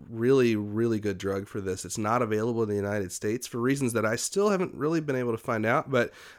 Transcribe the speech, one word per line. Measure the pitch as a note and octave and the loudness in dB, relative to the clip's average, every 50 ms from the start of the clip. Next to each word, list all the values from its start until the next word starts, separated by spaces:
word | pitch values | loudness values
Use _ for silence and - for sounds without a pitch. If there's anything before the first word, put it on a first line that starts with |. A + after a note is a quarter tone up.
| - - | -14 -12
really, | A#2 A2+ A2+ B2 C3+ C3+ B2 A#2 A2 | -6 0 4 6 6 6 6 6 4
really | G#2 G#2 G#2 G#2 A2 A#2 A#2 A2+ G#2+ | 2 0 -2 0 0 2 2 2 0
good | G#2+ G#2 G2 F2+ | 0 -2 -2 -2
drug | F#2+ G2 G2 G2 G2+ | -2 -2 -2 -2 -4
for | - - A2 | -6 -8 -6
this. | F#2+ F#2+ F#2 F#2+ - | -4 -4 -4 -4 -6
It's | F2+ - A2+ | -8 -6 -4
not | G#2+ G#2+ A#2 B2 B2 | 0 0 2 2 2
available | G#2+ G#2+ G#2+ A2 A#2+ A#2 A2+ A2+ | 0 0 0 0 0 0 0 0
in | G#2 | 0
the | G#2 | 0
United | G2+ G2 G2+ G#2 G#2+ G2 F#2 - | -2 -2 -2 -2 -2 -4 -4 -6
States | - - G#2+ A2 B2+ - | -6 -4 -4 -4 -4 -6
for | - - A#2+ | -8 -4 -2
reasons | A#2 B2+ C#3 C#3 C#3 A#2+ A#2+ | 0 0 2 2 0 0 0
that | A2+ G#2+ | 0 0
I | G#2+ A2+ | 0 0
still | A#2 - - - G3 G3+ G#3+ | -2 -4 -4 0 0 2 2
haven't | G3+ F3+ F#3 - - | 2 0 -2 -4 -4
really | - C3+ D3+ E3 E3 D#3 | -4 -2 -2 0 -2 -2
been | D3 C3+ | -2 -2
able | B2+ B2 A#2+ A2+ | -2 0 0 -2
to | A2 | -2
find | - - A#2 A2 G#2+ | -2 -2 -2 0 2
out. | A2 B2 D#3 D3+ - | 2 2 2 0 2
But, | C3+ B2 A#2 - - - - - - | 2 2 2 0 -2 -10 -20 -20 -20